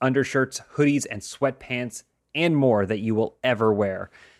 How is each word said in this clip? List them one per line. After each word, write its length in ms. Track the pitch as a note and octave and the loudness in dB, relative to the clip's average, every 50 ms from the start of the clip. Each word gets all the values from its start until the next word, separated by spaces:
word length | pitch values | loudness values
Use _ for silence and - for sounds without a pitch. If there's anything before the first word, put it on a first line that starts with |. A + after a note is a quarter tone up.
undershirts, 600 | B2+ C3 C3 C#3 C3 - - C#3 C3 B2+ - - - - - | -2 0 0 0 0 0 0 -2 -2 -2 -4 -10 -16 -8 -2
hoodies, 320 | - D3 C#3+ C#3+ C#3 - - | 0 2 2 2 0 -2 -4
and 100 | G#2+ G#2 - | -10 -12 -12
sweatpants, 800 | - - - C3+ A#2 A#2 - - - B2+ B2 B2 A#2+ - - - _ _ _ _ _ - | -14 -8 -4 -2 -2 -2 -4 -10 -10 -8 -6 -6 -8 -10 -14 -20 _ _ _ _ _ -4
and 220 | D3 E3 E3+ D#3+ | 0 0 2 4
more 280 | D3 C#3 C3 A2+ G#2 G2+ | 4 4 4 4 4 2
that 120 | F#2+ A2 G2+ | 0 -2 -2
you 160 | G#2 A2+ A2 | -2 -2 0
will 220 | G#2+ A2 - - _ - | 0 0 -2 -4 _ -2
ever 280 | B2+ B2 G#2 A2+ A2 G#2+ | 0 0 2 2 2 2
wear. 380 | G2+ G#2 G2 F#2+ F2+ G2 - _ - - - _ _ | 2 0 -2 -2 -6 -10 -12 _ -20 -20 -20 _ _